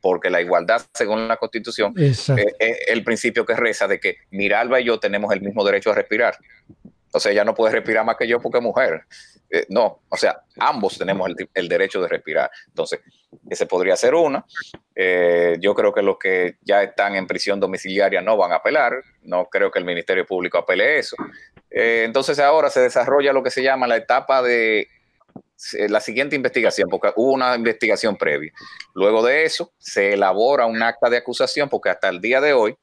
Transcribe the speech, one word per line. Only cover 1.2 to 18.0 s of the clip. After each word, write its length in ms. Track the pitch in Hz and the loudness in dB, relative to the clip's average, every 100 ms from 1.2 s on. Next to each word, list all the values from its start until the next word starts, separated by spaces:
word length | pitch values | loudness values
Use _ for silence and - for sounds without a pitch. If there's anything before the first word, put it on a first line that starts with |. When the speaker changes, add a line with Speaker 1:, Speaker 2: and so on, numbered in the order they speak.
| 113 | -2
Speaker 1:
la 80 | 113 | -4
Constitución, 580 | 117 117 110 113 104 208 | -4 -8 -10 -2 -2 2
Speaker 2:
Exacto. 460 | 143 120 - 127 | 2 2 0 0
Speaker 1:
eh, 100 | 104 - | 0 0
eh, 180 | 110 117 - | -2 -2 -2
el 160 | 113 | -2
principio 420 | 107 110 123 113 107 | 0 -2 -2 -2 -2
que 80 | |
reza 320 | 117 117 101 98 | 0 0 0 -2
de 140 | 95 | 0
que 160 | 98 - _ | -2 -6 _
Miralba 480 | 98 101 101 120 131 | -6 0 0 2 0
y 40 | 120 | 0
yo 120 | 113 | -2
tenemos 340 | 104 101 104 | -2 -2 -2
el 80 | 101 | -2
mismo 240 | 98 107 | -2 -2
derecho 280 | 101 98 110 | 0 2 0
a 20 | |
respirar. 420 | 104 - 107 117 - _ - _ - - _ _ | -2 -2 0 0 -2 _ -20 _ -20 -20 _ _
O 80 | - | -2
sea, 100 | 104 | 0
ella 140 | 101 | 2
no 100 | 104 | 2
puede 200 | 107 110 | 2 2
respirar 300 | 113 104 110 | 0 0 0
más 120 | 113 113 | 0 -2
que 100 | 117 | 0
yo 140 | 120 | -2
porque 180 | 120 123 | 0 -2
es 60 | |
mujer. 380 | 120 131 127 80 _ - - _ _ | 0 0 0 -2 _ -20 -20 _ _
Eh, 140 | 82 - | -4 0
no, 300 | 101 107 - _ | 0 0 -2 _
o 80 | - | -2
sea, 260 | 101 - _ - | -2 -2 _ -2
ambos 400 | 123 143 98 - | -2 0 -4 -4
tenemos 300 | 92 98 92 | -4 -2 -4
el, 180 | 85 92 | -6 -8
el 140 | - 87 | -6 -2
derecho 340 | 85 95 98 | 0 0 -2
de 60 | 87 | -4
respirar. 420 | 85 - 78 67 - - | -4 -4 -2 -4 -6 -18
Entonces, 340 | - 80 - _ _ _ - - | -8 -6 -6 _ _ _ -20 -14
ese 180 | 87 - | -8 -4
podría 280 | 90 92 90 | -2 0 2
ser 180 | 120 156 | 2 2
uno. 280 | 160 135 - - - - _ | 2 -2 -8 -16 -16 -20 _
Eh, 600 | - 92 90 87 87 87 85 | -4 0 2 2 4 2 2
yo 140 | 95 | 0
creo 180 | 101 107 | 2 0
que 80 | 104 | 2
los 160 | 101 92 | 0 0
que 380 | 95 92 90 - | -2 0 -2 -6
ya 200 | - 101 | 0 0
están 320 | 98 - 101 | 2 0 -2
en 120 | 98 92 | -2 -4
prisión 340 | 95 - 98 | -6 -2 -2
domiciliaria 600 | 98 92 95 95 | -2 -4 -6 0